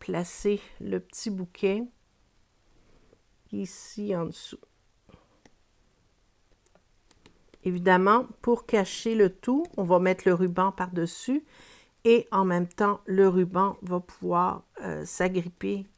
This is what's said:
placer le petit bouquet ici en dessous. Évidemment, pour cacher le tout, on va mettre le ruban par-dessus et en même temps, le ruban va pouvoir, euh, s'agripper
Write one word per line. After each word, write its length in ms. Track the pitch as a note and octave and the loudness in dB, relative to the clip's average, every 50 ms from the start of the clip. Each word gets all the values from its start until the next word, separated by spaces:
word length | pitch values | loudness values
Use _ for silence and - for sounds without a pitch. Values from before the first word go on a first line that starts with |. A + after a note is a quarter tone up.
placer 640 | - - F3+ E3 F3 F3 - - - G3+ G#3 G3+ - - - - | -10 -6 -6 -6 -6 -6 -8 -4 -2 -2 -2 -2 -4 -10 -18 -14
le 200 | - - F#3+ F#3 | -8 -6 -6 -6
petit 300 | F3+ _ - - - A3+ | -6 _ -12 -12 -8 -8
bouquet 540 | G3+ F#3 F#3 F3 - - - G3 G3 G#3+ A#3+ A#3+ - _ _ _ _ _ _ _ _ _ _ _ _ _ _ _ _ _ _ _ _ _ _ _ _ _ _ _ _ _ _ _ | -8 -8 -8 -10 -8 -4 -2 -2 -2 -2 -6 -8 -12 _ _ _ _ _ _ _ _ _ _ _ _ _ _ _ _ _ _ _ _ _ _ _ _ _ _ _ _ _ _ _
ici 640 | G#3 G3+ G3 F3+ - - - - - - G#3 G3+ F#3+ | -10 -10 -10 -10 -12 -14 -16 -16 -12 -10 -6 -6 -4
en 100 | F3 E3 | -4 -4
dessous. 340 | D#3+ E3 - - - - - - _ _ _ _ _ _ _ _ _ - - _ _ _ _ _ _ _ _ _ _ _ _ _ _ _ _ _ _ _ _ _ _ _ _ _ _ _ _ _ _ _ _ _ _ _ _ _ _ _ _ _ - _ _ _ _ _ - - | -6 -8 -12 -16 -16 -18 -18 -20 _ _ _ _ _ _ _ _ _ -20 -20 _ _ _ _ _ _ _ _ _ _ _ _ _ _ _ _ _ _ _ _ _ _ _ _ _ _ _ _ _ _ _ _ _ _ _ _ _ _ _ _ _ -20 _ _ _ _ _ -8 -6
Évidemment, 640 | F#3 F3+ F3+ F3 F#3 F#3 F3+ F#3 G3 G#3+ A#3+ B3 - - - | -4 -4 0 4 4 6 6 6 6 6 4 2 0 -8 -6
pour 240 | - A#3+ A#3+ A#3 - | -2 0 0 0 0
cacher 500 | - - G#3+ F#3+ - - - - A3+ A3+ | 0 0 0 0 0 -4 -6 -4 -2 2
le 140 | A3 G#3 F3+ | 4 4 4
tout, 360 | F#3 - - - B3+ C#4+ E4+ - - | 2 0 -4 -2 -2 -2 -2 -4 -4
on 80 | - G3 | -4 0
va 160 | E3+ F3+ F3 | 2 4 4
mettre 280 | F#3 F#3 F#3 F#3 - F#3+ | 4 2 0 2 2 2
le 60 | F3+ | 2
ruban 380 | E3+ F#3 F3+ F3 F3+ F#3 G3 | 4 2 0 0 0 0 0
par-dessus 720 | F#3+ - F#3 F3+ F3+ F3 E3 E3+ - - - - C4 D4+ D4 - - - - - - - - _ _ _ - | 0 -2 -6 -6 -4 -4 -4 -4 -6 -8 -6 -4 -2 -2 -4 -6 -14 -20 -20 -20 -20 -20 -20 _ _ _ 4
et 220 | A3+ A#3 A#3+ - - | 6 6 6 4 2
en 140 | - G3 F#3+ | 0 0 2
même 220 | F#3 F3 F3 F3+ F3 | 2 2 0 0 -2
temps, 340 | - - G#3+ G3+ G3+ G3+ - | -2 0 0 0 0 -2 -4
le 220 | - F#3 F#3+ G3 F#3+ | -2 2 4 4 6
ruban 500 | F3+ F#3 F3+ F3 F#3 F3 F#3+ G3 - - | 6 4 2 2 0 0 0 0 -2 -4
va 180 | - F3+ F3+ F3+ | -8 -6 -6 -6
pouvoir, 640 | F3+ - - - F#3 F3+ F3 F3 F3+ F#3 - - - _ _ - | -6 -8 -14 -10 -6 -2 0 0 0 0 -2 -6 -10 _ _ -12
euh, 220 | - F#3 D#3+ D3+ D#3 | -10 -8 -8 -8 -8
s'agripper 840 | D#3+ - - F3+ F#3 F#3 F3+ E3+ F3+ F3 - - G3 G3+ G3 G3 G3+ _ | -8 -4 -2 -2 -2 -2 -2 -4 -6 -8 -10 -6 -6 -6 -6 -8 -12 _